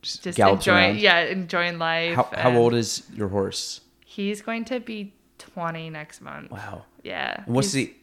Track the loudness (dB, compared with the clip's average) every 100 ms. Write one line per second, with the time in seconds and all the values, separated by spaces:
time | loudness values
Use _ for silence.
0 | -10 -10 -6 4 4 6 4 6 4 4
1 | 4 4 4 -2 -4 -2 -2 -2 -2 0
2 | 0 0 0 2 4 6 6 4 0 -6
3 | -10 -6 -2 0 -2 -4 -10 -12 _ _
4 | _ -6 -4 -4 -6 -8 -4 -6 -6 -10
5 | -10 _ _ _ -18 -8 -8 -6 -10 -12
6 | -14 -16 -16 -16 -14 -14 -12 -14 -16 _
7 | -10 -6 -4 -6 0 0 2 0 -4 -8